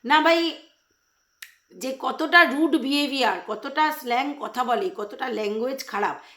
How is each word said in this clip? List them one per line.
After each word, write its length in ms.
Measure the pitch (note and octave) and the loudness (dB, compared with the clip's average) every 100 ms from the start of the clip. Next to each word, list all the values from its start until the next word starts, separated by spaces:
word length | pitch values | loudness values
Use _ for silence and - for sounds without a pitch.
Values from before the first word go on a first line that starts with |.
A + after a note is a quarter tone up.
না 160 | A#3 D#4 | 4 4
ভাই, 380 | D#4 E4+ E4 - - _ _ _ _ _ _ _ - _ _ | 6 4 2 -6 -18 _ _ _ _ _ _ _ -20 _ _
যে 220 | F#3 C4 C4 | -10 -8 -4
কতটা 460 | C4 C4 D#4 F4 | -6 -4 4 6
রুড 320 | D#4 C4+ D#4+ C4+ | 6 4 2 2
বিহেভিয়ার, 640 | B3+ C#4+ C#4+ C4+ A3+ F#3 - | 0 0 0 0 0 0 -6
কতটা 460 | G#3+ C4+ C#4+ D#4 | -8 -4 0 0
স্ল্যাং 420 | D4+ B3+ A#3+ C#4+ C#4 | -2 -2 -2 -2 -6
কথা 240 | A3 B3 | -8 -4
বলে, 260 | B3 A3+ F#3 | 0 0 0
কতটা 340 | - B3+ - C4 | -6 -10 -8 -6
ল্যাঙ্গুয়েজ 580 | G#3+ G#3 A3 B3 C4+ - | -4 -4 -2 -4 -4 -6
খারাপ, 340 | G3+ G3 - - | -4 -4 -4 -14